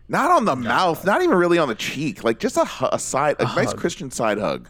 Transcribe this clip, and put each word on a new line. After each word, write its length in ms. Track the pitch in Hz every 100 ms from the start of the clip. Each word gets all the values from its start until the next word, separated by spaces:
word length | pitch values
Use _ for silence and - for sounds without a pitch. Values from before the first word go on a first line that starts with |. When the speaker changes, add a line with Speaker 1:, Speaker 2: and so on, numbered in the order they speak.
| -
Speaker 1:
Not 200 | 196 294
on 120 | 339 202
the 80 | 131
Speaker 2:
No. 120 | 117
Speaker 1:
mouth. 380 | 139 180 160 180
Not 160 | 277
even 120 | 359 185
really 200 | 175 170
on 120 | 143
the 60 | 107
cheek. 480 | - 131 147 95
Like, 160 | 117 117
just 180 | - 339
a 80 | 294
hu-, 240 | - 127
a 80 | -
side, 380 | - 135 147 -
a 40 |
Speaker 2:
A 120 | 123 170
Speaker 1:
nice 120 | 233
Speaker 2:
hug. 80 | -
Speaker 1:
Christian 340 | 175 - 135
side 260 | - 110 104
hug. 300 | 87 65 60